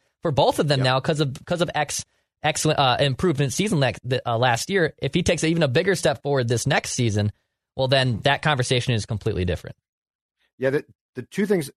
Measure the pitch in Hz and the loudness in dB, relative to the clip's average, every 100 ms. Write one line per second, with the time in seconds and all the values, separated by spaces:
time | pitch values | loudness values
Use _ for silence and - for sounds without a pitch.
0 | _ _ 175 131 226 277 156 139 131 131 | _ _ -4 2 2 2 2 2 2 0
1 | 135 151 147 123 - 175 170 147 147 - | 0 0 -2 -4 -6 -2 -2 -2 -4 -6
2 | - _ _ _ 151 151 156 151 135 120 | -10 _ _ _ -4 -2 0 2 2 2
3 | 143 127 185 139 143 - 202 165 131 101 | 0 0 0 0 0 0 -2 0 0 -2
4 | 120 123 - 117 127 117 - 196 156 - | -4 -4 -2 0 2 0 0 0 0 -2
5 | 139 175 180 170 160 165 147 123 180 185 | -2 0 0 0 0 2 2 2 2 2
6 | - 131 143 139 117 117 - 180 - - | 0 -2 -2 0 0 0 0 0 -2 -2
7 | 120 104 104 - _ _ _ - 131 135 | 0 0 -2 -4 _ _ _ -4 0 2
8 | 127 104 139 139 160 143 123 127 123 113 | 2 0 0 0 0 0 0 0 0 -2
9 | - 107 - 95 90 80 - - _ _ | -2 -4 -4 -2 -2 -4 -8 -20 _ _
10 | _ _ _ _ _ - 127 143 - _ | _ _ _ _ _ -4 -2 -2 -4 _
11 | _ - 120 - 196 196 139 | _ -14 -10 -4 0 0 -2